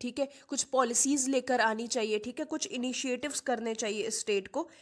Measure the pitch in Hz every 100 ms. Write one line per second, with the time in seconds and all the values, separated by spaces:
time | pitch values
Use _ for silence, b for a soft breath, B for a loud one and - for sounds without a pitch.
0 | 240 247 277 B B 277 - 262 240 240
1 | 269 285 254 269 254 247 220 220 233 247
2 | 220 214 214 240 302 311 - 254 247 240
3 | 269 247 285 277 - 240 233 220 220 214
4 | 220 220 - 202 190 277 339 B